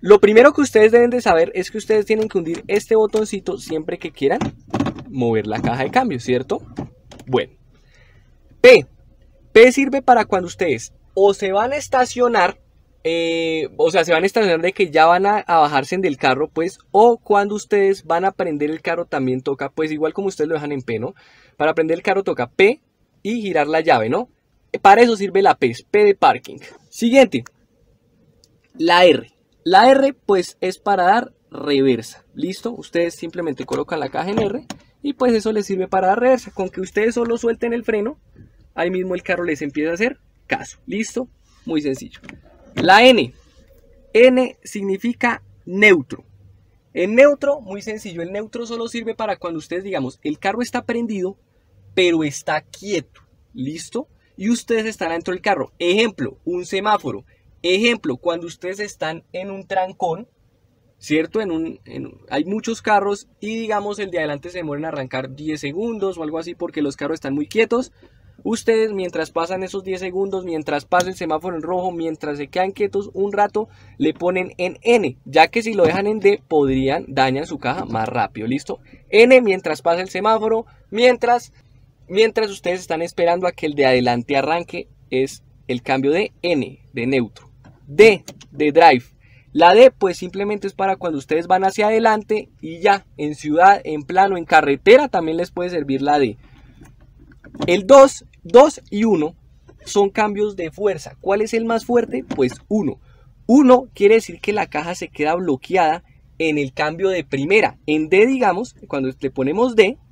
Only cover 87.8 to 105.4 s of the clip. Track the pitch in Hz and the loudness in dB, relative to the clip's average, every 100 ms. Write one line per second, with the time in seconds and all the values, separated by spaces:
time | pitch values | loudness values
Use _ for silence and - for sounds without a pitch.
87.8 | - 147 220 196 - - - 143 151 147 | -20 4 6 6 -6 -20 -20 -4 0 6
88.8 | 165 131 - _ _ _ _ 147 170 202 | 6 6 -2 _ _ _ _ 4 6 8
89.8 | 254 - 196 170 180 190 202 208 196 - | 6 6 -4 -4 -10 -8 -6 -6 -10 -6
90.8 | 196 190 180 151 131 156 170 185 190 190 | -4 -4 -6 -8 -4 -4 0 0 0 0
91.8 | 208 220 226 214 208 214 - _ 160 165 | 0 2 2 0 -2 -6 -6 _ -16 -4
92.8 | 190 196 _ - 151 151 151 151 185 202 | 0 0 _ -10 -8 -8 -4 6 6 6
93.8 | - 151 143 180 196 185 165 160 151 139 | 0 -10 -4 0 0 0 2 2 4 0
94.8 | - 247 294 190 160 165 175 - 180 175 | 6 6 6 -2 -4 -4 -6 -6 -6 -6
95.8 | 143 135 139 147 131 101 - - - - | -4 -4 0 0 0 -4 -20 -20 -20 -20
96.8 | - - - _ - - - - - 190 | -20 -20 -20 _ -20 -20 -20 -10 -2 -2
97.8 | 190 277 269 - - _ 170 202 302 - | 6 8 8 6 -18 _ 4 6 6 4
98.8 | - 208 226 185 151 180 _ _ _ - | -10 -2 0 0 -2 -8 _ _ _ -20
99.8 | - 208 196 196 214 202 208 196 160 156 | -4 0 0 0 -2 -2 -4 -4 -10 -4
100.8 | 208 170 - - 160 202 220 226 226 226 | -2 -2 -10 -12 -4 -2 0 -4 -2 -4
101.8 | 226 240 233 - - - 127 - _ 214 | 0 0 0 -6 -8 -2 -2 -2 _ -2
102.8 | 160 - _ - _ _ - 247 269 254 | -2 -6 _ -20 _ _ 2 4 8 6
103.8 | 254 - 202 226 - 170 - 208 175 151 | 4 0 4 4 0 -10 -6 -4 -4 -6
104.8 | 165 180 - - 147 170 | -8 -10 -12 -6 -2 -2